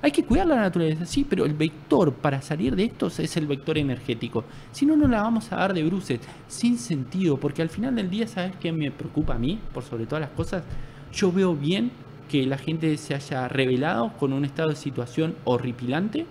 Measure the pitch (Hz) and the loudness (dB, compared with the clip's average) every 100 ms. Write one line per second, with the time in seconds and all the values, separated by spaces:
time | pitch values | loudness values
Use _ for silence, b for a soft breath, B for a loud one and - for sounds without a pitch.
0 | 294 294 330 269 370 269 202 175 165 156 | 2 2 2 2 4 4 4 2 2 0
1 | 170 - - 180 139 151 156 - - 285 | -2 -2 0 2 2 2 0 -2 2 6
2 | 170 123 151 135 - 151 180 151 220 - | 6 4 0 0 -2 -2 0 2 0 0
3 | - 160 160 - 151 139 143 156 143 120 | -2 -2 -2 -2 -2 -2 0 0 0 -2
4 | 110 117 117 117 113 B B - 285 311 | -2 -4 -2 -4 -4 B B 0 4 6
5 | 294 226 214 226 214 - 185 185 156 190 | 6 4 2 0 0 0 2 2 2 0
6 | - 120 B B B - 233 240 - 151 | 0 -4 B B B -2 2 2 0 -4
7 | 123 180 185 135 143 143 165 - 240 240 | -2 0 2 2 0 0 -2 -2 -2 0
8 | 190 196 226 196 180 185 170 165 147 - | -2 -2 -2 -2 -6 -4 -4 -2 -2 -4
9 | 151 - 151 127 120 113 - - 117 120 | -6 -2 0 2 0 -2 -6 -8 -8 -6
10 | 110 151 147 - 165 190 156 B B B | -4 -4 -4 -4 -4 -4 -4 B B B
11 | B - 190 180 190 160 143 190 240 - | B 0 2 4 2 2 0 0 0 -4
12 | - - - 147 131 135 147 160 156 147 | -18 -18 -2 0 2 -2 -2 -2 0 0
13 | - 143 143 135 127 135 131 127 147 196 | -2 -6 -4 -4 -2 2 2 4 2 0
14 | 117 - 139 135 143 139 160 147 - 127 | -2 0 0 0 -2 0 0 0 -4 -4
15 | 120 - 160 - - 123 123 117 120 139 | -4 0 0 0 0 2 0 -4 -2 0
16 | 208 294 339 | 0 -2 -6